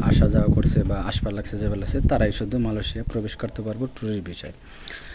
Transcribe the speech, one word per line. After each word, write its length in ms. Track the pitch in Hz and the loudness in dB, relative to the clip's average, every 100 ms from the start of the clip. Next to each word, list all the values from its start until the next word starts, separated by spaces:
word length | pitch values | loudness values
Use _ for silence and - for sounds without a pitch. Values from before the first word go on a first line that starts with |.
আসা 260 | - - - | 6 6 6
যাওয়া 260 | 110 107 | 6 4
করছে 280 | - - - | 4 4 4
বা 140 | - 101 | 2 0
আসবার 380 | 98 - 107 | -2 -2 -2
লাগছে, 240 | 101 - 104 | -4 -6 -4
যাবার 200 | 104 101 | -2 -2
লাগছে, 220 | 95 135 | -2 2
তারাই 320 | 139 127 107 | 2 4 2
শুধু 260 | 101 104 123 | 0 -2 0
মালয়েশিয়া 460 | 113 107 - 113 113 | 0 -2 -4 -4 -4
প্রবেশ 240 | 117 104 - | -4 -4 -6
করতে 260 | 113 - | -8 -6
পারবো 240 | 107 107 127 | -6 -6 -6
ট্যুরিস্ট 380 | - 110 104 | -6 -4 -4
ভিসায়। 280 | 87 85 73 - - - - - - | -6 -10 -14 -16 -20 -14 -12 -12 -14